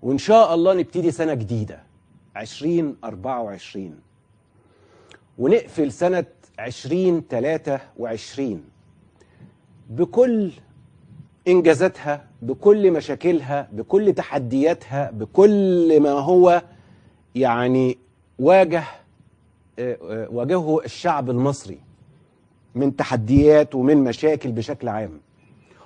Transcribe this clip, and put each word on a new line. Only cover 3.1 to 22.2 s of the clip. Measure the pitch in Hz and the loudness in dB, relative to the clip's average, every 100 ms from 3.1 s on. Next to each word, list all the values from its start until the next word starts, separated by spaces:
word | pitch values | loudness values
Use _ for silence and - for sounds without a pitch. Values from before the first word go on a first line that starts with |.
| 104 113 127 | -10 -8 -6
وعشرين، | 110 95 - 101 95 73 _ _ _ _ _ _ _ _ _ _ _ - _ - | -8 -12 -16 -14 -14 -16 _ _ _ _ _ _ _ _ _ _ _ -20 _ -6
ونقفل | 127 226 - - 147 | 0 0 -2 -6 -6
سنة | 113 175 180 165 _ _ - | -2 -2 -2 -6 _ _ -16
عشرين | 113 123 131 170 185 170 - | -14 -14 -8 -2 0 -2 -4
تلاتة | 123 135 160 - 135 - - | -6 -4 -4 -4 -8 -8 -12
وعشرين | 117 113 - - 135 90 73 _ _ _ _ _ _ _ - _ _ _ - | -10 -10 -12 -8 -6 -8 -12 _ _ _ _ _ _ _ -20 _ _ _ -12
بكل | 113 175 226 254 226 196 - _ _ _ _ _ - - _ - | -6 -2 2 2 2 -4 -8 _ _ _ _ _ -20 -20 _ 2
إنجازاتها، | 180 165 147 185 - 147 147 - _ | 4 4 4 2 -2 -8 -8 -10 _
بكل | 117 131 202 214 196 | -10 0 4 4 4
مشاكلها، | 165 139 131 170 170 131 143 135 | 2 -2 -4 -2 -2 -2 -8 -8
بكل | 107 113 190 208 | -12 -2 0 2
تحدياتها، | 135 - 143 123 135 151 170 - 135 143 | 0 -2 -6 -4 0 0 -2 -6 -8 -6
بكل | 110 110 - 202 208 190 180 165 156 | -8 -2 4 6 6 2 2 4 4
ما | 147 | 4
هو | 143 139 180 180 175 - _ _ _ _ _ _ 120 | 2 2 6 6 4 0 _ _ _ _ _ _ -2
يعني | 127 117 123 131 127 127 _ _ _ - | 0 0 0 0 0 -2 _ _ _ -2
واجه، | 131 190 180 165 147 - _ _ _ _ _ _ _ - | 4 4 4 0 -6 -14 _ _ _ _ _ _ _ -10
آه، | 123 117 | -8 -8
آه، | 82 110 110 | -10 -10 -8
واجهه | 120 123 180 156 156 - | -8 -4 -2 0 -2 -4
الشعب | - 175 151 127 | -6 -4 -2 -2
المصري | 123 139 139 98 76 _ _ _ _ | -2 -2 -4 -10 -18 _ _ _ _